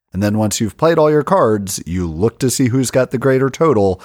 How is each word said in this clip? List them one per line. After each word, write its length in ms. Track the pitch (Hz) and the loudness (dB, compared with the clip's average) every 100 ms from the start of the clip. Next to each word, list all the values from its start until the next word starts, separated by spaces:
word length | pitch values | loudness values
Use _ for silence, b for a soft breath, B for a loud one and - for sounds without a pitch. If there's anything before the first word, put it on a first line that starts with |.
| _ | _
and 100 | 92 | -4
then 160 | 104 107 | 0 0
once 220 | 107 - | -2 -2
you've 180 | 107 - | -4 -2
played 180 | 165 165 | 0 2
all 120 | 151 | 2
your 120 | 151 | 2
cards, 600 | 143 190 120 107 95 - | 2 2 2 0 -4 -10
you 220 | - 90 87 | -6 -4 -4
look 320 | 80 110 - | -2 -2 0
to 120 | 127 | -2
see 180 | - 127 | 0 0
who's 220 | 131 123 | 0 0
got 200 | 131 127 | -2 -2
the 80 | 123 | -2
greater 320 | 135 131 135 | 0 0 0
total, 500 | - 165 107 98 92 | 0 0 2 2 -2